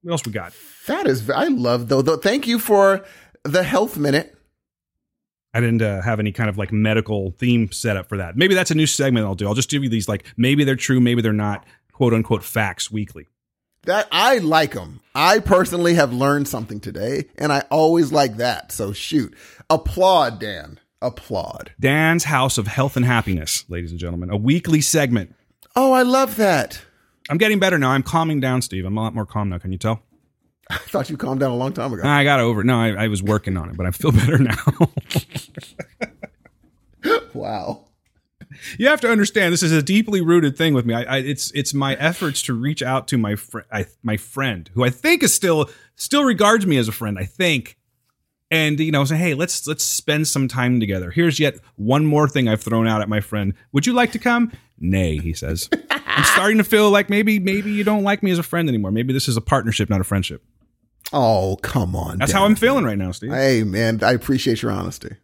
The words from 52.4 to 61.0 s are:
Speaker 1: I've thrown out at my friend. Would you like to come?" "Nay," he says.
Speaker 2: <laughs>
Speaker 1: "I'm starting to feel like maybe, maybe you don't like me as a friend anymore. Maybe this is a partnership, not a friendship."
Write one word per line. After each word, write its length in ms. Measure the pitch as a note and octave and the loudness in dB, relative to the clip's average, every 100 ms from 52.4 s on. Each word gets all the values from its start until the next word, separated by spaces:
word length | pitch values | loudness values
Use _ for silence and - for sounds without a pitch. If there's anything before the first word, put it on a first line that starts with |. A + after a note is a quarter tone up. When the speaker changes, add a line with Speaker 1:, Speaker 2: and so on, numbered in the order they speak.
| A#2+ | 0
Speaker 1:
I've 140 | A2 | 0
thrown 260 | - A2+ A2+ | 0 0 0
out 140 | G#2+ | 0
at 80 | G#2 | -2
my 100 | G#2+ | -4
friend. 340 | G#2 G#2+ G2+ G2 _ | -4 -4 -4 -6 _
Would 120 | C3+ D3+ | -2 0
you 60 | |
like 200 | B3 A#3 | 0 0
to 60 | A#3 | -2
come?" 340 | B3 A#3+ A#3 - _ _ | -2 0 0 -4 _ _
"Nay," 380 | F2 F#2+ F2+ D#2 | -2 0 0 -2
he 160 | D#2 | -4
says. 360 | D#2 C#2+ E2 - - | -6 -6 -6 -4 -6
Speaker 2:
<laughs> 100 | - | -2
Speaker 1:
"I'm 320 | C#4+ - - | -6 -2 2
starting 340 | - - D4 A3 | 4 4 4 4
to 40 | |
feel 260 | G3+ G#3+ G#3+ | 4 4 6
like 200 | G3+ G3+ | 4 2
maybe, 300 | G3+ G#3+ G#3+ | 0 2 2
maybe 320 | F#3+ G3 G3+ | 0 -2 -4
you 120 | G#3 | -2
don't 200 | G#3 G#3+ | 0 0
like 200 | G3+ G#3 | 0 0
me 80 | G3+ | 0
as 80 | F3 | 0
a 40 | |
friend 260 | E3 E3+ E3 | 0 -2 0
anymore. 220 | A#2 G2 | 0 0
Maybe 200 | G#2+ B2+ | -2 0
this 160 | C3 B2+ | -2 0
is 80 | A2+ | -2
a 60 | |
partnership, 480 | - C3+ A2 A2 G#2 | 0 -2 0 -2 0
not 100 | G2+ | 0
a 40 | F#2 | 0
friendship." 360 | G2 F2+ - _ _ _ _ _ _ | -2 -4 -8 _ _ _ _ _ _